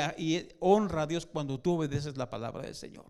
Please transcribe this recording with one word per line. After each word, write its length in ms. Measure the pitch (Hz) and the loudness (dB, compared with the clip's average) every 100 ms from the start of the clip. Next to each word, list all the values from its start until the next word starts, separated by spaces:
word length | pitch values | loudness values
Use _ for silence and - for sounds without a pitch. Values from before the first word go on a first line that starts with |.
| 151 - | 2 0
y 320 | 160 170 - - | 0 0 -2 0
honra 420 | 180 208 202 165 | 6 6 6 0
a 40 | 151 | 0
Dios 200 | 170 - | -2 -4
cuando 340 | 160 143 131 | -4 -4 0
tú 120 | 180 | 2
obedeces 440 | 170 151 143 147 131 | 2 2 -2 -4 -6
la 140 | 123 | -6
palabra 320 | 110 117 - | -6 -6 -6
del 120 | - | -8
Señor. 320 | - - - - | -10 -14 -16 -20